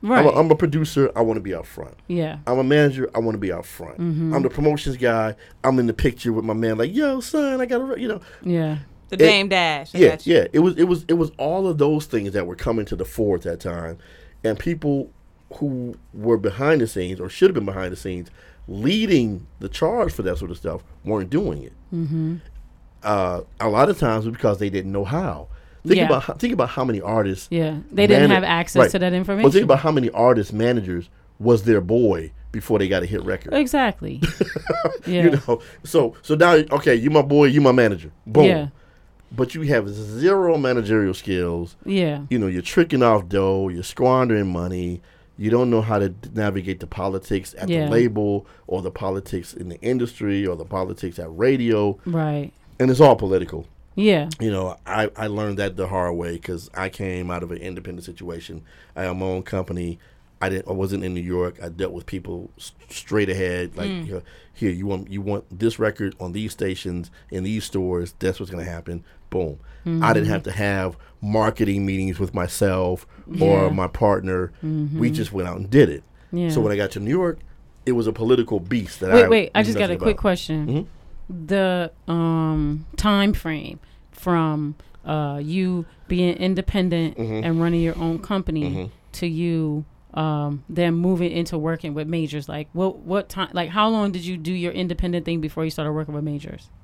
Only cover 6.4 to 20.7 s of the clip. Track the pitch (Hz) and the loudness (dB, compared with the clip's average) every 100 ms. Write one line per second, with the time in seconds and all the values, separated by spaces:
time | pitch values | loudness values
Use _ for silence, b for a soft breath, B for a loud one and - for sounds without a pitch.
6.4 | 110 107 113 110 120 214 302 269 233 311 | -2 0 0 0 0 0 0 -2 -4 -2
7.4 | 285 262 247 247 262 254 240 208 B B | -2 -2 -2 -2 -4 -6 -4 -6 B B
8.4 | 180 170 156 151 143 - - 190 160 208 | -2 0 0 -4 -8 -20 -10 6 8 8
9.4 | 196 185 170 151 135 175 180 156 - 165 | 4 2 2 0 -4 6 6 6 4 4
10.4 | 90 147 175 175 180 175 156 170 156 - | 4 4 4 4 2 2 0 0 0 -2
11.4 | 139 180 196 156 143 151 151 117 101 98 | -4 0 0 2 2 2 0 -4 -2 -4
12.4 | 87 90 - 113 104 90 92 - 107 90 | -4 -4 -2 -2 -2 -6 -8 -2 0 0
13.4 | 87 85 95 87 82 85 b b b b | -2 -6 -6 -8 -8 -12 b b b b
14.4 | 110 104 - 165 147 139 131 - - _ | -4 -2 -4 -4 -2 -2 -4 -12 -20 _
15.4 | _ - 143 131 123 - - 104 107 117 | _ -8 -6 -4 -8 -12 -18 -6 0 2
16.4 | 101 92 139 156 113 - 90 92 90 - | 2 -2 2 2 2 -2 -6 -6 -10 4
17.4 | 190 170 101 95 92 90 98 90 87 b | 4 4 -4 -4 -6 -6 -8 -8 -10 b
18.4 | b b - 95 120 208 226 170 113 98 | b b -12 -4 0 0 4 4 2 -2
19.4 | - - 98 - 160 240 214 - 95 78 | -10 -12 -12 -2 -2 0 -2 -2 -4 -4
20.4 | 92 87 - | -6 -8 -8